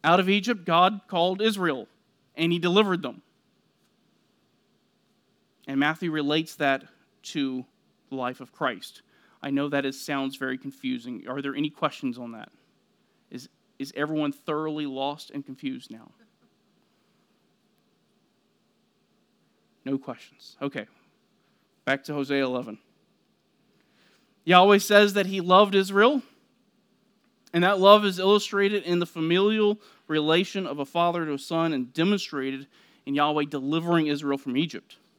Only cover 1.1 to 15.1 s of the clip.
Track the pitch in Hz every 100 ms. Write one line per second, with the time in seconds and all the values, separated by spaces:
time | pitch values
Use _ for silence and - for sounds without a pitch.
1.1 | 180 175 190 220 202 175 131 98 _ _
2.1 | _ _ - 165 170 175 190 208 180 127
3.1 | - _ _ _ _ _ _ _ _ _
4.1 | _ _ _ _ _ _ _ _ _ _
5.1 | _ _ _ _ _ - 135 147 160 175
6.1 | 156 143 151 160 - 143 135 - _ _
7.1 | _ - 156 135 127 123 _ _ _ _
8.1 | 131 123 127 123 _ 131 95 - - _
9.1 | _ _ _ 139 139 143 143 135 135 -
10.1 | 143 135 135 131 131 135 - 131 127 120
11.1 | 120 - 139 139 135 151 147 151 - 135
12.1 | 123 120 113 - _ _ _ _ _ _
13.1 | _ _ 127 127 _ _ _ 135 - 151
14.1 | 156 147 139 - 151 156 151 147 131 139